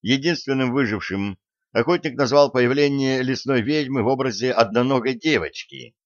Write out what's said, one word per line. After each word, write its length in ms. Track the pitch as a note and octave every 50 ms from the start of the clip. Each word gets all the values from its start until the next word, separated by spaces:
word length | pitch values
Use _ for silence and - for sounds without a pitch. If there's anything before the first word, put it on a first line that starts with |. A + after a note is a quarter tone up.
единственным 720 | _ - C3 C#3 C3+ E3 F3 C#3+ - - C#3 C3+ C3 B2+ A#2+
выжившим 640 | C#3 C#3 A2 G#2 G2+ - - F#2+ G2 G2 G2+ F#2+ _ _ _ _ _ _ _ _
охотник 440 | A2+ A#2 B2 F3 E3+ E3+ D#3+ B2+
назвал 340 | - C#3+ A#2+ B2 D3 C#3+ C#3+
появление 720 | - C3 B2 A#2+ C3 C#3 D3 C#3+ C#3+ C#3 C3+ C3+ C3 B2+ B2+
лесной 400 | B2+ C3 B2 - B2 C#3 B2 G#2+
ведьмы 400 | A#2 D3+ D#3 D3 C3 C3+ C3+ G#2+
в 40 |
образе 460 | A2+ C3+ B2+ C3 C3 A2+ G2 A2+ B2+ B2
одноногой 640 | A2+ A#2 G2+ G2+ A#2 B2 C3 C#3 C3 A2+ C3 C3
девочки. 800 | A#2 - D#3 D3+ A2+ E2 D2 - - - _ - C2+ B1+ A#1 _ _ _